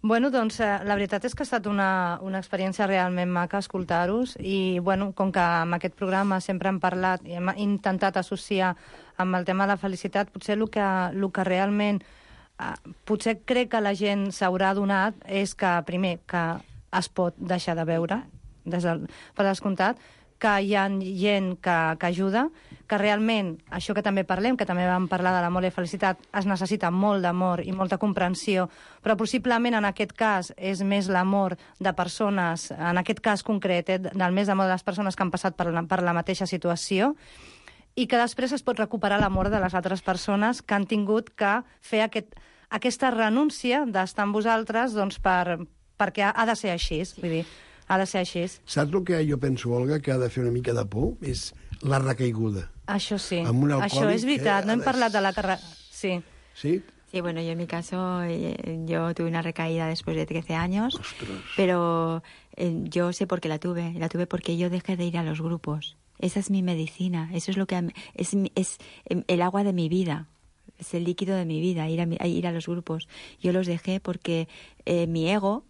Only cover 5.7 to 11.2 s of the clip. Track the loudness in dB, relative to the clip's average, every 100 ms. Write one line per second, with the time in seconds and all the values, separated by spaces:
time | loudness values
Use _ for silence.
5.7 | -2 -4 -4 -2 2 2 0 -2 -2 0
6.7 | 0 0 2 0 0 -4 -4 -4 -2 0
7.7 | 0 0 2 2 0 -4 -6 -2 0 2
8.7 | 0 -10 -20 -20 -4 0 0 0 2 2
9.7 | 2 -2 -4 -4 -2 -2 -6 -2 0 0
10.7 | 0 2 2 0 0